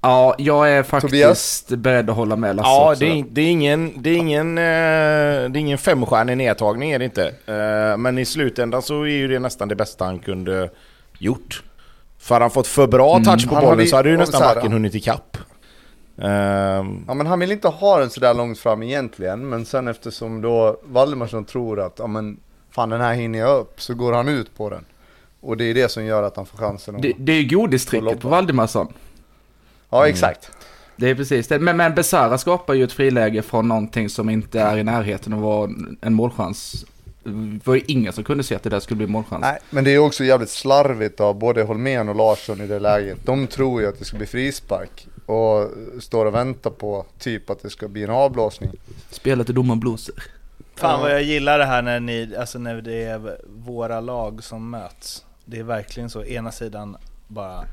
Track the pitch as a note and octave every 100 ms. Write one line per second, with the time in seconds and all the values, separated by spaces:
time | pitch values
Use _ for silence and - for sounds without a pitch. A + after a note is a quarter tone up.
0 | B2+ B2+ B2+ - C#3+ D3 D3 C#3+ C3+ C#3+
1 | C#3 C#3 D3 F3 - - - B2 B2 B2+
2 | A2 A2 A2 A2 A2 G2 G#2+ C3+ D3+ C#3+
3 | D3+ D#3+ B2+ A#2 D#3 E3+ C#3+ D3+ E3 -
4 | D#3 E3+ E3 D3 D#3+ E3 E3 D#3+ E3 D#3+
5 | D3+ D3+ D3 C#3+ B2+ C3+ D3+ C#3 - D3+
6 | A#2 A#2 A#2 B2+ B2+ G2+ G#2+ A2 D3 C#3
7 | B2 - E2+ C2 - G#2+ G#2+ G#2+ G#2+ G#2
8 | B2 B2+ B2 D#3+ C#3 - A#2+ B2 B2+ D3
9 | D3+ D3 C3+ C3 B2 - G#2 G2+ G#2+ -
10 | F#2 F#2 F2 F#2 F#2 F#2+ F2+ - - _
11 | _ - G2 A#2+ - - - - - -
12 | - - - A#2+ A#2+ C3+ B2 - C3+ B2
13 | C3+ D#3+ A2+ A2+ B2 D3+ C3+ A2+ A2+ C3+
14 | C#3 E3 E3+ C#3+ D3 A2+ A#2 A2 G#2+ G#2+
15 | A2 A2+ - - - - - - - -
16 | - - G2+ G2+ G2+ G2 G2 F#2+ G2 F#2+
17 | F2 C3 D3+ F3+ F3+ G#3 G3+ D#3 G3 F#3
18 | C3 A#2+ B2 A#2+ A#2+ A2 - G#2+ A2+ C#3
19 | B2+ - F#2 G2+ C3+ A#2 A2+ C3+ B2 A2+
20 | A#2 - A2+ A2+ A2+ A#2 A2 G#2+ - B2
21 | C3+ C#3 A#2 A#2 G#2 C3 A#2+ G#2 F#2 -
22 | A2+ G#2+ G#2+ G#2 _ _ _ - A#2 A2+
23 | A#2+ A#2+ A#2 A2+ A2+ C#3 A2+ - - B2
24 | B2 A#2+ B2+ D3 A2 - G#2+ F#2+ - _
25 | _ _ _ _ - A2 A#2 A#2 A#2+ -
26 | A2 A2 G#2 - F#2+ - A2 G2+ - G#2
27 | C3+ B2 C3+ D#3+ C#3 E3 A3 C3 - A#2
28 | A2 A#2 B2 E3 F#3 C3+ A2+ A2 D#2 -
29 | - - _ _ _ _ _ _ _ A#2+
30 | D3+ F#2 F#2+ D#2 - - - - _ -
31 | B2 C3 C3+ C3+ A#2 D3+ E3+ F3 E3+ D#3
32 | E3+ F3 C3+ B2+ - F3 - C3+ B2+ -
33 | C#3 B2 A2 A2 G#2+ A#2 A#2 A2+ G#2+ -
34 | G#2 - A2 A2 G2+ A2+ G#2+ G#2+ G#2+ A#2
35 | G#2 G2+ - G#2+ G#2+ G#2+ G#2 - F2 -
36 | A2+ A2 A#2+ B2 F#2+ G2+ - - - _
37 | - - A#2+ G#2 A2 G#2+ - C3 C3 C#3
38 | G#2+ F2+ G#2+ C#3+ C3 G2 A2+ G#2 - A2
39 | G#2+ G#2+ A2 F#2 C3 D3 - C#3 C3+ C#3
40 | D3 - C3 C3 A2+ - C3+ C#3 C#3+ A#2
41 | G#2+ - G#2 G2+ A2+ A#2 G#2+ A2 B2+ B2+
42 | G#2+ G#2 A2 G#2 - G2+ G2+ G#2 G#2 G#2
43 | G2+ F#2 - C3 C3 - C3+ A#2+ G#2 G2
44 | - G#2 G#2+ B2 C3+ C#3 - F#2 F#2+ -
45 | - - - A2 A2 G#2+ G#2+ G#2+ A2 A#2+
46 | - A#2 G#2+ G#2+ B2+ B2 - - G#2 G2+
47 | F#2 - - G#2+ - G2+ G#2 - G#2+ G2+
48 | G#2 A#2+ C#3 B2 A2 - G2 F2 - -
49 | - - C3 C3 A#2 B2 B2 A2+ B2 A2+
50 | - - - - - - - - E3 D3
51 | C#3+ C#3+ D3 D3+ C#3 D3 C#3 B2+ A#2+ A#2+
52 | A#2+ A#2 A2+ G2+ A#2+ B2+ A#2+ A#2 A2+ A2+
53 | A2+ A2 G#2+ F2+ - G#2 A#2 A#2+ A#2 A2+
54 | A#2 B2 A2 A2 - A2+ A2+ A#2+ F#2 -
55 | - - _ _ - A2+ A2+ A2+ G#2 -
56 | A#2+ A2+ G#2 A#2+ A2+ - A2+ G#2 G#2 G2
57 | - - - A2 G2 F#2 F2+